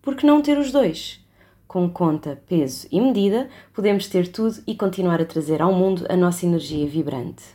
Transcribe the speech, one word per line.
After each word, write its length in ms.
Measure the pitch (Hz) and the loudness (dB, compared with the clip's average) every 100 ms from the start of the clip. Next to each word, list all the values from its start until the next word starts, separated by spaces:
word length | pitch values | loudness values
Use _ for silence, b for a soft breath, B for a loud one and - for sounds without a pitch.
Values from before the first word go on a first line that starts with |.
Por 140 | - | -6
que 100 | 269 | 2
não 160 | 294 294 | 4 6
ter 160 | 294 294 | 4 0
os 140 | 277 | 2
dois? 540 | 277 214 156 - - b b b b _ | 2 2 -2 -12 -18 b b b b _
Com 240 | 185 175 | -2 -2
conta, 500 | 175 170 151 151 139 _ | 0 0 0 -6 -12 _
peso 400 | 175 135 127 - | 0 0 -6 -4
e 120 | 170 | 0
medida, 480 | 262 226 196 220 262 B B | 2 2 2 0 -4 B B
podemos 340 | - 208 202 190 | -2 0 0 0
ter 220 | 185 180 | -2 -2
tudo 340 | - 220 220 | -2 -4 -4
e 120 | - 220 | -8 -4
continuar 440 | 196 190 185 165 | -2 0 0 2
a 40 | |
trazer 360 | 165 160 147 156 | 0 -2 -2 0
ao 120 | 170 | 2
mundo 340 | 185 190 185 170 | 4 2 0 -2
a 80 | 180 | 2
nossa 300 | 180 175 175 | 2 0 0
energia 400 | 170 143 151 147 | -2 -2 -4 -4
vibrante. 560 | 156 143 131 120 - - | -2 -4 -6 -8 -12 -20